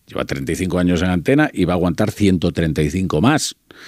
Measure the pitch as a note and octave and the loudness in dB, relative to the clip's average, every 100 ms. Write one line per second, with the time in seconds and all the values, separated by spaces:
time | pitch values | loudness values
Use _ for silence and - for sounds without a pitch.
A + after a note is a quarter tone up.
0 | _ - - C#2 C#2 D#2+ F#2 F2+ F2+ F2 | _ -8 -6 -6 -4 -4 -2 0 2 2
1 | F#2 F2 F#2 C#3 D3+ - E2+ F2 F2+ D#2 | 2 0 2 2 2 0 0 2 0 0
2 | G#2+ - G2+ F#2 F2 D#2+ E2 D#2 D2+ F#2 | -2 0 2 2 0 0 -2 0 -2 -2
3 | F#2 D2+ A2+ D3+ - - _ - | -2 2 2 2 -2 -10 _ -20